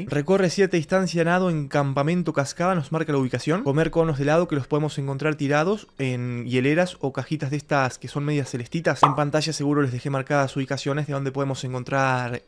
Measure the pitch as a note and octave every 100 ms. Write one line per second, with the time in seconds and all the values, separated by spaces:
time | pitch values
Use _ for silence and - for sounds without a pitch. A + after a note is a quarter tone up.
0 | E3 C#3+ D3 F#3+ F#3 - F#3+ F3 D3 F#3+
1 | F#3 E3+ E3 F3+ F#3 D#3 C#3 D3+ C#3 C3+
2 | D3 F3+ E3 C#3+ C3+ - F3 F3+ C3+ D#3+
3 | D#3 C#3+ B2+ B2 - E3+ C#3+ C#3 D#3+ E3
4 | E3 C#3 C#3+ D#3+ F3 D3 B2 D3 D3+ -
5 | C#3 C3 D3+ D3+ C#3 D3 E3 G#3 - -
6 | C3+ B2 B2 A#2+ A#2+ B2 C3 D#3 F3+ -
7 | C#3 C3 B2+ D3+ C3+ D3 - C#3+ B2+ -
8 | B2+ C#3+ D3 D3 C3 B2 A#2 E3+ E3 C#3+
9 | D#3 C#3+ D3 D3+ D3+ D3 C#3+ D3 C3+ B2
10 | D3+ C#3 C3 D3 C3+ C#3+ C3 C3+ C#3+ C#3+
11 | D3 C#3 C3+ C3+ C#3 C3 B2+ B2+ B2 C3+
12 | C3+ B2+ A#2+ A#2+